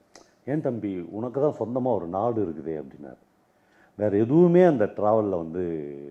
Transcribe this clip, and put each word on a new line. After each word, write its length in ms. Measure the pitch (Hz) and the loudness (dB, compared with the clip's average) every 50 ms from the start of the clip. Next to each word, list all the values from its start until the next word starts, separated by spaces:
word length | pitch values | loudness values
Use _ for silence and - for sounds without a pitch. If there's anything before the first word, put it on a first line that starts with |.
| _ _ _ - - _ _ _ - | _ _ _ -20 -20 _ _ _ -8
"ஏன் 160 | 123 147 160 | -4 -4 -2
தம்பி, 460 | 147 139 120 110 104 101 95 90 82 82 | -2 -4 -4 -4 -6 -6 -6 -6 -8 -8
உனக்கு 300 | 90 104 117 127 113 135 | -8 -8 -8 -6 -2 0
தான் 260 | 143 151 - - 113 | 0 0 0 -2 -6
சொந்தமா 280 | 110 123 131 127 127 113 | -4 -4 -2 -2 0 -2
ஒரு 100 | 92 85 | -2 -4
நாடு 360 | 82 90 95 110 120 117 110 | -4 -4 -2 -2 0 0 -2
இருக்குதே" 420 | 98 85 78 78 71 78 80 76 71 | -2 -4 -6 -8 -8 -8 -8 -8 -10
அப்படின்னாரு. 340 | 67 69 71 73 65 64 _ _ _ _ _ _ _ _ _ _ _ _ _ _ _ - | -12 -16 -18 -18 -18 -18 _ _ _ _ _ _ _ _ _ _ _ _ _ _ _ -6
வேற 220 | - 104 104 98 | -2 -2 2 2
எதுவுமே 460 | 101 113 117 147 165 180 175 170 180 185 | 2 2 4 6 6 6 8 8 8 6
அந்த 220 | 175 147 113 104 | 6 6 4 2
டிராவல்ல 440 | 98 - - 101 104 113 110 107 101 | 0 0 -2 2 2 2 2 2 0
வந்து 640 | 95 85 82 80 80 92 90 85 82 78 71 71 71 71 71 71 | -2 -2 -4 -6 -6 -4 -4 -4 -4 -6 -6 -8 -12 -12 -14 -16